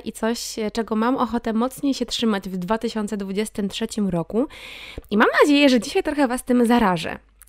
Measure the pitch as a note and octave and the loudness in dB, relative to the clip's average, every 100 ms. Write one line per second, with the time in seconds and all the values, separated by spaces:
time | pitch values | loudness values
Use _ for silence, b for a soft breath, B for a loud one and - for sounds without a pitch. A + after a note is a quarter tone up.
0 | - - A3+ A#3+ - A#3 G#3+ A#3 G#3+ A3 | -4 -4 -4 -4 -6 -6 -4 -4 -2 0
1 | A#3 C4+ A3+ A#3 A3+ A3 C4 - C#4+ B3+ | 0 0 0 -2 -2 0 -2 -2 -2 -2
2 | A3+ - A3+ G3 F#3+ F#3 F3+ A3 A3+ A3 | -4 -2 0 0 -4 -6 -2 -2 -2 -4
3 | G#3 G#3 F#3+ F#3+ G#3+ - G3 - A3+ G#3+ | -4 -6 -6 -4 -4 -4 -6 -4 -6 -2
4 | G3 E3+ D#3+ G#3+ D4+ B B B B B | 0 0 -2 -2 -2 B B B B B
5 | B G3+ E4+ D5+ E4+ C#4+ C#4+ B3 - G4 | B 2 4 6 6 6 6 4 2 -2
6 | E4 D4 B3 B3 - B3 A#3 A#3+ G3+ E3+ | -2 0 0 0 0 2 4 4 4 0
7 | G2 - _ _ | -4 -10 _ _